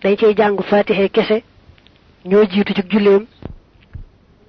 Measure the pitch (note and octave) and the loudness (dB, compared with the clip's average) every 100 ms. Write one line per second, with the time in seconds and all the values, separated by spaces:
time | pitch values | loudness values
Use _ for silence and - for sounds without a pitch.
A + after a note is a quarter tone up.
0 | G3 G3+ A3 G#3 G#3 G3 - G3+ G#3 F#3+ | -4 2 2 2 0 -2 0 0 0 0
1 | G3 A3+ G3 A3 - _ _ _ _ _ | -2 -2 -2 -2 -6 _ _ _ _ _
2 | _ _ F3+ G3+ G#3 G3 G3 G3+ F3+ G#3 | _ _ 0 2 2 0 -2 -4 -2 0
3 | G3+ G3 A3+ - - - _ _ _ - | 2 2 0 -18 -18 -18 _ _ _ -20
4 | - _ _ _ | -20 _ _ _